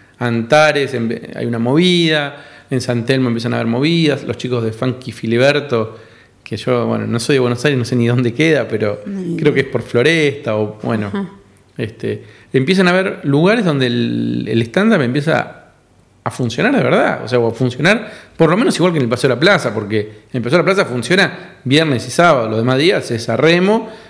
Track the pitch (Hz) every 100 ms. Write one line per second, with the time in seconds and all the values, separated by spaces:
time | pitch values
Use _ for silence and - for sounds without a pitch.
0 | _ - 123 117 113 151 156 143 135 123
1 | 113 - - - 120 117 117 143 180 175
2 | 165 156 143 - - - - 131 123 120
3 | 113 135 127 113 117 117 113 117 151 170
4 | 156 131 - 110 127 123 113 110 127 -
5 | - 110 113 117 135 147 135 117 110 -
6 | - - _ _ - 113 - 123 113 113
7 | 107 117 - 139 123 120 151 131 117 123
8 | 117 123 120 - 160 147 110 110 107 101
9 | 202 196 175 170 151 131 131 120 - 120
10 | 139 165 147 117 117 107 104 107 123 110
11 | 104 104 95 - - _ _ - 113 -
12 | 110 104 - - - 131 131 190 185 180
13 | 190 - 147 139 175 240 190 139 127 120
14 | 117 117 117 120 117 117 113 180 220 202
15 | 120 143 151 143 - - - _ _ _
16 | _ _ - - 123 117 208 180 127 190
17 | 269 - 117 123 117 113 127 - 156 226
18 | - - - - 160 185 359 - 180 160
19 | 120 120 139 120 175 185 120 107 101 107
20 | 104 - - 127 117 170 170 196 131 123
21 | 120 185 170 - - - 127 143 160 123
22 | 123 - 170 139 113 110 120 131 170 190
23 | - 117 113 113 151 175 190 220 240 -